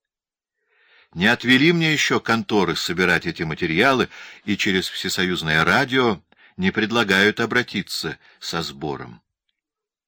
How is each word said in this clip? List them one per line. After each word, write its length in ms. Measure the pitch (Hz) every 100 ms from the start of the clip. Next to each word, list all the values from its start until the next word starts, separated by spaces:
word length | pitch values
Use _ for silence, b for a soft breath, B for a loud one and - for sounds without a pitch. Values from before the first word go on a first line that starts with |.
| _ _ _ _ _ _ b b b b b
Не 140 | 82 104
отвели 460 | 120 120 127 156
мне 180 | 170 160
ещё 300 | 151 - 120
конторы 540 | - 113 104 107 85 78
собирать 480 | - 85 90 82 85
эти 180 | -
материалы, 680 | 82 76 87 82 131 127 78 B B B -
и 100 | 101
через 320 | 107 92 -
всесоюзное 800 | - 92 - 92 85 80 78 78
радио 560 | 107 135 131 120 92 - b b -
не 160 | 95
предлагают 680 | 110 104 117 107 95 104 104
обратиться 760 | 113 120 117 107 - - 80 - b b
со 220 | - 85
сбором. 600 | 78 69 76 65 64 58 _ _ _ _ _ _ _ _